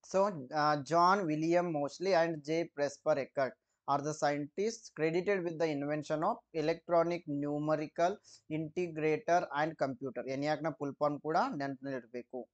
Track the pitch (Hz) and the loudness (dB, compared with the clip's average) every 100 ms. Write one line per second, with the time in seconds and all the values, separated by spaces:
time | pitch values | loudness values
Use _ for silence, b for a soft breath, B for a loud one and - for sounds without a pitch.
0 | - 185 196 170 127 151 147 147 127 170 | -2 0 0 -2 -6 0 2 2 2 6
1 | 175 202 175 151 160 175 175 151 143 - | 6 6 2 -2 2 2 2 -2 -4 -4
2 | 185 175 165 160 143 160 170 - 143 - | 2 4 4 0 -2 -2 -2 -2 -4 -2
3 | 156 147 123 - 131 - _ _ - 143 | 0 0 0 -2 -2 -4 _ _ -2 0
4 | 143 151 147 147 147 - 208 226 - - | 0 0 0 0 -4 -4 -4 -4 -16 -2
5 | 160 165 180 202 175 160 160 143 143 151 | 0 0 0 0 -2 -2 0 0 -2 -4
6 | 143 151 175 233 _ 160 151 170 - 170 | -2 0 0 -2 _ -2 0 -2 2 2
7 | 170 170 151 143 147 147 151 156 151 - | 4 0 -4 -4 -2 -2 0 0 -2 0
8 | 170 208 B B _ 156 156 180 180 156 | 0 0 B B _ -4 -4 -4 -4 0
9 | 156 151 - 170 175 143 156 156 139 127 | 0 0 2 2 2 -2 -2 0 -4 -2
10 | 135 123 120 135 147 151 156 143 143 135 | -6 -6 -6 -4 -2 -2 -2 -4 -8 0
11 | 147 147 151 165 254 160 139 131 135 135 | -2 0 -2 0 0 -2 -6 -6 -6 -8
12 | 117 123 120 127 117 | -8 -14 -10 -12 -12